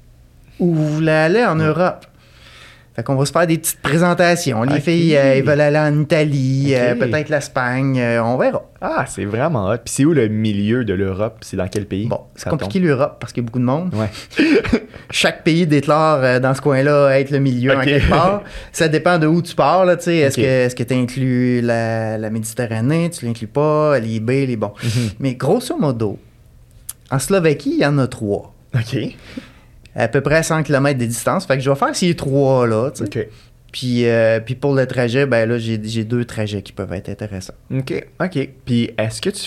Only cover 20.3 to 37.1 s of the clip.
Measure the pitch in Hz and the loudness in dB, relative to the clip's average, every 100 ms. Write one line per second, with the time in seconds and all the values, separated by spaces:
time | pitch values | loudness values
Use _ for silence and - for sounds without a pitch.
20.3 | - 135 131 123 123 120 127 123 135 127 | 2 2 2 2 -2 -2 0 0 -2 0
21.3 | 123 123 123 120 117 113 113 110 110 107 | 2 2 2 2 0 0 -2 -2 -4 -4
22.3 | 113 110 - 117 110 123 165 170 - 120 | -6 -6 -6 -4 -2 0 0 -2 -4 -6
23.3 | 113 110 143 151 151 151 135 113 110 113 | -6 -4 -2 0 2 2 0 0 -4 0
24.3 | 135 135 113 104 - 117 113 110 - 135 | 0 0 -2 -4 -4 -4 -2 -4 -4 -6
25.3 | 123 135 147 - 330 151 117 107 - - | -2 0 0 -2 -2 -2 -2 -4 -6 -14
26.3 | - - - - - - - - 131 - | -20 -20 -20 -20 -20 -20 -20 -6 -6 0
27.3 | 196 160 139 277 320 143 143 123 - 107 | 2 2 0 -2 0 2 2 0 -2 -4
28.3 | 98 - - - 120 113 113 156 - - | -4 -6 -20 -6 -4 -2 -4 -6 -10 -16
29.3 | - - - - - - 117 117 143 139 | -16 -16 -20 -20 -20 -14 -4 -2 0 2
30.3 | 160 156 160 151 135 143 131 117 117 127 | 0 0 -2 0 2 2 0 -2 -2 -2
31.3 | 165 - 135 131 135 269 277 180 - 147 | -2 -2 -2 0 0 0 0 0 0 -2
32.3 | 139 135 131 117 110 127 - - 117 - | 0 2 2 2 0 -2 -4 -6 -6 -8
33.3 | - - - - - 127 120 117 117 113 | -12 -20 -20 -18 -8 -2 0 2 4 4
34.3 | 113 113 127 143 135 123 127 120 127 139 | 2 -2 -4 0 0 0 0 0 0 2
35.3 | 117 113 120 113 110 107 113 107 120 117 | 2 2 0 -2 -4 -4 -4 -2 -2 -4
36.3 | - 104 101 - - 95 90 - | -4 -4 -6 -8 -10 -8 -8 -8